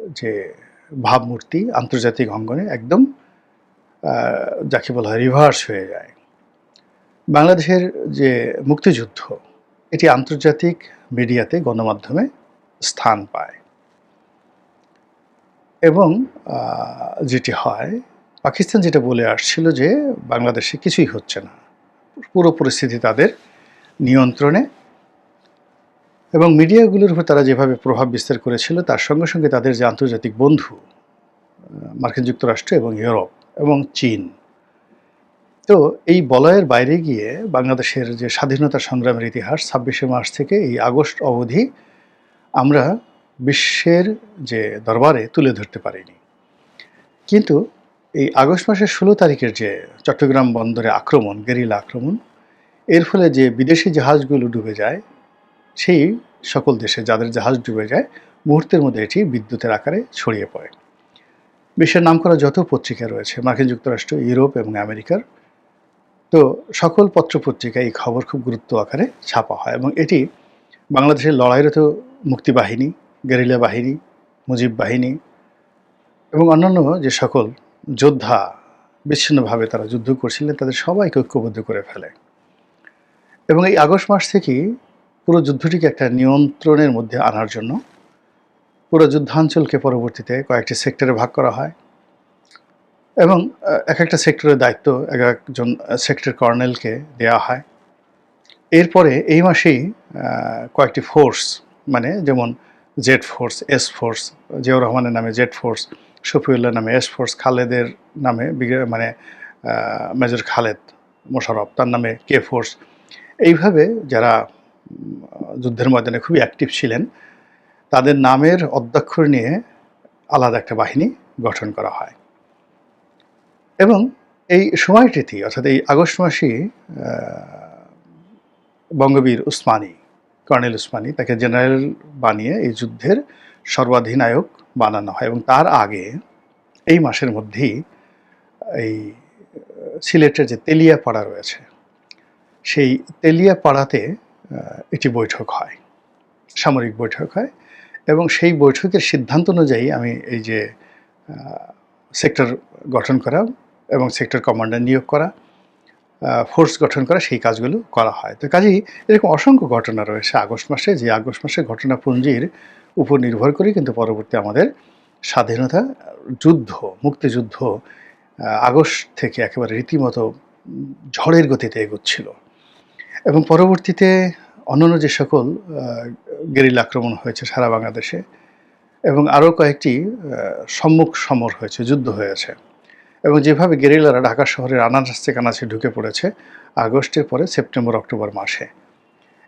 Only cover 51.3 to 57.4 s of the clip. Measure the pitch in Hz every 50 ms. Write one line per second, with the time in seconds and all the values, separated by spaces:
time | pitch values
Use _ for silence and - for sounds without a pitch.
51.3 | 101 104 104 120 127 123 123 113 104 101 - - - 123 120 156 202 240 - _
52.3 | _ _ _ _ _ _ _ _ _ _ _ - 165 170 165 - - 190 180 165
53.3 | 135 131 135 127 117 117 131 135 165 165 - 196 156 151 127 - 151 147 135 131
54.3 | 143 131 120 117 117 117 104 110 104 107 104 113 151 202 - _ _ _ _ _
55.3 | _ _ _ _ _ _ _ _ _ - - - 180 151 143 180 226 233 - _
56.3 | _ _ - - - 135 - 143 127 107 110 104 - - 110 113 113 110 117 117
57.3 | 113 120